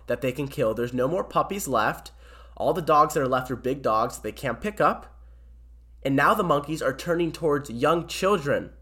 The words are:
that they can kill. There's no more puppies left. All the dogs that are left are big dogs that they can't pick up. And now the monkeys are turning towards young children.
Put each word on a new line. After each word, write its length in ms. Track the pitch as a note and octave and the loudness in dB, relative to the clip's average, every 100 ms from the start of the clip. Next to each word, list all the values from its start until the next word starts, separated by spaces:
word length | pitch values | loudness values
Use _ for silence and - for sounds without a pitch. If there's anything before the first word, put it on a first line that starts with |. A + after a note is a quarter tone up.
| - | -6
that 120 | B2 | -2
they 120 | C3 | -2
can 160 | B2+ C#3 | -4 -6
kill. 260 | - A#2 | -2 0
There's 180 | A2 A#2+ | 0 -2
no 140 | B2 C3 | 0 0
more 160 | F3+ | 0
puppies 460 | G3+ D#3+ - G3 E3+ | 0 0 0 -2 -2
left. 420 | A#2+ A2 D#3 - - - - - - | 0 0 -2 -10 -20 -20 -20 -16 -4
All 160 | B2 | 0
the 100 | E3+ | 0
dogs 320 | D#3 D3+ D#3 | 4 4 4
that 60 | D#3+ | 2
are 80 | C3 | 0
left 200 | B2+ B2+ | 0 -2
are 60 | |
big 260 | B2 C3 C#3 | -4 -4 -2
dogs 360 | A#2+ G#2+ A#2+ - | 0 2 0 -4
that 80 | |
they 80 | G#2+ | -10
can't 280 | - C3+ - | -6 -6 -4
pick 200 | G#3 G#3 | -4 0
up. 360 | D#3+ A3+ - - - - - - - - - - | 2 0 -6 -20 -20 -20 -20 -20 -20 -20 -20 -8
And 140 | C#3 C#3 | 0 4
now 180 | D3 | 4
the 80 | G#3+ | 4
monkeys 400 | F3+ C#3+ D3 D#3 | 2 0 0 -4
are 140 | B2 C3+ | -2 -2
turning 340 | E3+ F3 E3+ | -2 0 0
towards 400 | - D#3+ C#3+ - | 0 0 0 -2
young 380 | A#2 D3 E3+ D#3 | 0 2 2 -2
children. 600 | - F#3 G3+ C#3+ G#2+ F2 - | -2 0 2 0 -2 -2 -12